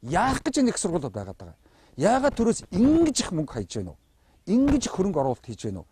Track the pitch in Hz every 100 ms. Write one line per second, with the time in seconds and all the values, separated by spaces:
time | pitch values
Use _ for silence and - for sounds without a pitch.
0 | 117 160 240 262 - 277 254 - 185 170
1 | 131 101 95 92 87 - _ _ _ -
2 | 160 254 277 - 233 226 - 180 254 320
3 | 330 269 - 170 151 123 98 117 90 78
4 | _ _ _ _ - 220 277 285 233 -
5 | 190 160 135 123 - 110 113 95 78